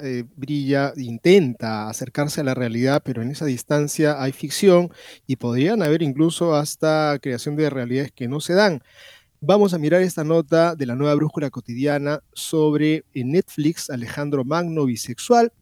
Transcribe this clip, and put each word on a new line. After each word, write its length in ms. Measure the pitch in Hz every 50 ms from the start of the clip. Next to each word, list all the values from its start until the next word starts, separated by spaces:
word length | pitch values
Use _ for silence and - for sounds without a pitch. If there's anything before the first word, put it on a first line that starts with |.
eh, 220 | 147 135 127 123 120 117 _
brilla, 580 | - 131 131 147 147 139 135 139 139 139 143 -
intenta 920 | 151 131 117 117 113 - 170 185 202 165 127 117 - 117 113 110 107 107 107
acercarse 520 | 110 - 127 - - - 143 147 - -
a 20 | 151
la 120 | 131 131
realidad, 480 | 127 127 117 113 117 123 131 139 151 -
pero 160 | - 123 117
en 80 | 113 123
esa 160 | 147 - 156
distancia 760 | 147 127 120 - - 147 147 147 143 - - 156 147 147 139
hay 120 | 135 139
ficción 580 | 135 - - 143 - - 208 196 180 175 175 170 - - - - - - _ -
y 80 | 135
podrían 480 | - - 120 117 127 139 175 233 226 175
haber 180 | 147 156 165
incluso 540 | 170 143 127 139 160 170 165 - 170 170 156
hasta 640 | 147 147 147 - - - 156 156 156 151 151 147 139
creación 340 | - 139 123 117 - 151 147
de 140 | 151 156 147
realidades 420 | 135 135 123 120 123 135 143 139
que 160 | - - 127 117
no 120 | 139 151
se 160 | - - 175
dan. 260 | 190 214 202 165 127 - _ _ - - - - - _ _ _ _
Vamos 360 | - 143 190 208 208 196 175
a 20 | 170
mirar 240 | 147 151 170 180
esta 220 | 185 185 - - 156
nota 500 | 151 165 170 160 135 165 165 165 170 165
de 140 | 156 139 123
la 80 | -
Nueva 180 | 131 143 147 147
Brújula 380 | 147 160 151 - 156 147 135
Cotidiana 720 | - 127 - - 120 123 135 147 147 143 143 143 151 143 - _ _
sobre, 720 | - - - - 160 156 151 147 147 151 156 156 156 - _ -
en 200 | 139 120 127 147
Netflix, 580 | 185 - - - - 147 151 170 - - -
Alejandro 520 | 143 120 117 117 - 147 147 147 143 139 123
Magno 420 | 131 156 170 175 170 160 160 143
bisexual. 680 | 131 117 107 - - 120 - - - 240 233 233 233 - _